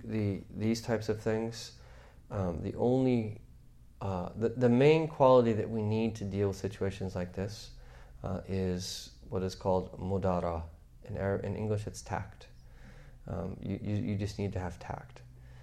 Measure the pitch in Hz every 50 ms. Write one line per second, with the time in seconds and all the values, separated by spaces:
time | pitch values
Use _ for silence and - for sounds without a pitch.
0 | - 113 107 110 104 101 95 - - - - 95 107 113 113 113 - 123 113 107
1 | 110 - 107 104 - 113 110 110 113 113 117 - - - - - - - - -
2 | - - - - - - 120 101 92 87 85 87 95 98 - - 113 123 127 131
3 | 131 127 123 117 107 104 104 - - - - - - - - - - - - -
4 | 101 98 92 90 90 - - 104 - - - 127 123 120 120 123 139 151 156 160
5 | 160 156 - - 139 127 131 127 117 117 107 104 - 104 113 110 107 104 107 110
6 | 113 113 104 - 101 98 92 101 101 98 95 - - 98 - - 98 98 - -
7 | 95 92 - 92 87 87 - - 95 110 107 - - - - - - - - -
8 | - - - - - - 95 - - 90 95 95 92 92 90 90 92 - - -
9 | - - - - - - - 92 92 92 - - - 98 92 92 90 - - -
10 | 92 92 98 92 90 92 90 87 87 87 82 82 80 - - - - - - -
11 | - - 101 - 95 98 98 - - 101 92 95 107 107 107 104 107 95 - -
12 | - - 90 92 95 - - - - - - - - - - - - - - -
13 | - - - - - - - 90 90 92 - - - 92 98 - - 101 104 101
14 | 101 101 101 95 104 101 - - 101 95 92 92 92 87 85 - - - - -
15 | - - - - - - - - - - - -